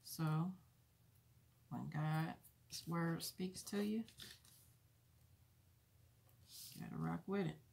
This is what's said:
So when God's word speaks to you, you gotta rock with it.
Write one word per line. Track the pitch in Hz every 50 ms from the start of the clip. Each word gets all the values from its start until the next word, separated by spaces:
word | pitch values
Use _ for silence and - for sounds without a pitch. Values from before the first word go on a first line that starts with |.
| -
So | - - - 160 156 156 156 165 185 185 - - - - - - - - - - - - - - - - - - - - - - -
when | - 123 131 143
God's | 151 151 151 156 156 156 160 170 - - - - - - - - - - - -
word | 165 170 170 165 165 - -
speaks | - - - 185 185 185 - -
to | - - 202 208
you, | 208 214 226 226 - - - - - - - - - - - - - - - - - - - - - - - - - - - - - - - - - - - - _ _ - - - - - - - - - - - - - - - -
you | -
gotta | - - - 156
rock | 160 165 170 170 - -
with | 196 202 190 156
it. | 156 - - -